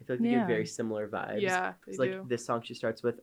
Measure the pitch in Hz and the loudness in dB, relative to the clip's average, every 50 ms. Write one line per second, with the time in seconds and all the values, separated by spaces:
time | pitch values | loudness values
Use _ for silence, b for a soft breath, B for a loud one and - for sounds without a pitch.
0 | - - 127 123 233 233 240 247 220 131 117 107 113 - - - 113 110 107 107 | -4 -2 0 2 4 4 4 4 4 4 2 2 2 -2 -2 -4 -2 -2 0 -2
1 | 107 104 107 95 - - 107 - 202 185 185 180 180 190 180 - - - 190 190 | -4 -2 -4 -4 -4 -2 -2 0 2 2 2 2 0 -2 -6 -8 -14 -10 -2 0
2 | 127 190 185 190 190 127 123 117 - - 123 117 113 - 117 - - 113 110 - | 0 0 0 -2 -4 -2 -2 -2 0 0 -2 -2 -2 -4 -10 -4 -2 -2 -2 0
3 | - 120 117 - | 0 0 0 0